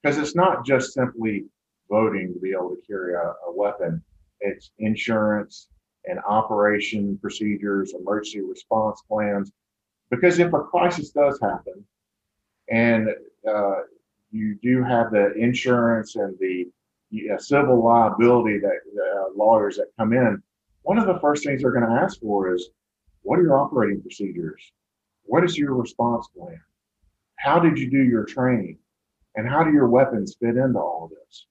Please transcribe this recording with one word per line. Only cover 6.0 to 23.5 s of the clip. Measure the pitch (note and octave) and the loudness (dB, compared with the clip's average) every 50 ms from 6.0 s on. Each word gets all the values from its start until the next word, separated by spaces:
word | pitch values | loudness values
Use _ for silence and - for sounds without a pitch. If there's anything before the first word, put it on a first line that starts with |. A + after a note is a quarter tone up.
| _ | _
and | F#2 F2+ - | -10 -10 -8
operation | - G2 G#2 A2 A2 - A2 G#2 G#2 G#2 G#2 G#2 G#2 - A2+ G#2+ G2+ G2+ G2 G2 | -4 -2 0 0 0 0 0 2 2 2 2 0 -2 -4 -4 -4 -4 -4 -4 -6
procedures, | - G2+ - - A2 G#2 G#2 G2+ G2+ G#2 G2+ G2 F#2+ F2+ - | -8 -10 -8 -4 -4 -4 -4 -2 -2 -2 -2 -2 -2 -4 -8
emergency | F2+ F2+ G2 G#2 G#2+ G#2 - - G#2 G2 | -10 -4 -4 -4 -4 -4 -6 -10 -8 -8
response | F#2 - - - _ A2+ A2 A2 G#2+ G#2 - _ _ | -8 -10 -14 -6 _ 0 0 0 0 -4 -6 _ _
plans. | A2 G#2+ G#2+ G#2 G2+ G2+ G2+ G2 _ _ _ _ _ _ _ _ _ _ _ _ | -4 -2 -2 -2 -2 -2 -4 -6 _ _ _ _ _ _ _ _ _ _ _ _
Because | - - - F3+ F3 E3+ | -4 2 4 4 4 4
if | F3 E3 D#3 | 2 2 2
a | D3 - | -2 -2
crisis | - - F3 F3 F3 F3 - D3 - | -2 -2 0 0 0 0 -2 -8 -6
does | _ D3 D3 C#3 C#3 - | _ 2 2 2 2 0
happen | A#2 G2+ - - - - - G3 G#3 _ _ _ _ _ _ _ _ _ _ _ _ _ _ _ _ - | -4 -4 -4 -4 -10 -14 -18 -18 -20 _ _ _ _ _ _ _ _ _ _ _ _ _ _ _ _ -2
and, | A#2 A2+ A#2 A#2+ A#2 A2 A2 A2 G#2 - - - _ _ _ A2 | 0 2 4 4 2 2 0 -2 -4 -6 -10 -20 _ _ _ -2
uh, | G#2+ G#2 G2+ G2 G2 F#2 E2 - _ _ _ _ _ _ _ _ | -2 0 0 0 -2 -4 -6 -10 _ _ _ _ _ _ _ _
you | G#2+ A2 G#2+ G#2+ G#2 G2+ - | -8 -4 -4 -4 -6 -4 0
do | B2 B2+ C3 B2+ | 2 2 2 2
have | B2 B2+ A#2 A#2 A2 | 2 2 0 2 2
the | A2 G#2 G2+ G2+ - | 2 2 2 2 2
insurance | G#2+ A#2+ B2 B2 - - B2+ B2 A#2+ A#2 A#2 A#2 A2 G#2+ - - | 0 0 0 0 0 0 2 2 4 4 2 2 0 -2 -6 -6
and | A2+ G2+ F#2+ F#2 F2+ | -6 -6 -6 -4 -4
the, | F#2+ F#2 F#2 F2+ F2+ F2 _ _ _ _ _ _ _ _ G#2+ G#2+ - G#2+ G2+ | -4 -4 -2 -4 -6 -8 _ _ _ _ _ _ _ _ -12 -10 -6 -6 -6
uh, | - | -6
civil | - - C#3+ C#3+ C#3+ C3 B2+ A#2+ A2+ | -2 0 2 2 4 4 4 4 6
liability | A#2 A#2 A#2 A2+ G#2+ G2+ G#2 A#2 A#2+ B2 B2 A#2 A2 G#2 G2+ | 6 6 6 4 4 2 4 4 6 6 4 4 2 -2 0
that, | G2 G2 F2+ - - - G2+ | -2 -2 -2 -4 -6 -12 -8
uh, | G#2 - - - G2 F#2+ F#2+ F#2+ | -6 -4 -4 -2 -4 -4 -6 -2
lawyers | G2+ G#2+ G#2+ A2+ A2 G#2 G2+ F#2+ G2+ | 0 4 4 4 4 2 0 -4 -6
that | G#2+ - _ - | -8 -8 _ -4
come | A2 G#2+ A#2 | -2 0 2
in, | B2+ B2+ A2+ G2+ G2 _ _ _ _ _ _ _ _ _ | 2 2 2 0 -2 _ _ _ _ _ _ _ _ _
one | D#3 G3 A#3 | -2 0 2
of | G#3 | 2
the | G3 F3 - | 0 0 0
first | - D3 D3 D3 - | 2 0 0 0 -2
things | C#3+ C#3 B2+ B2+ | -4 -4 0 0
they're | C3 - | 0 2
gonna | B2 A#2 A2+ A#2 | 2 0 2 2
ask | B2+ F3 G3 - - | 0 0 0 -4 -8
for | A#2 G#2+ G#2 G2+ F#2+ F#2 F2+ | -4 -2 0 0 0 0 -2
is, | F2+ F2+ - _ _ _ _ _ _ _ _ _ _ _ | -4 -4 -8 _ _ _ _ _ _ _ _ _ _ _
"What | G2 C3+ F3 | 0 2 2
are | F3+ | 4
your | D#3+ | 4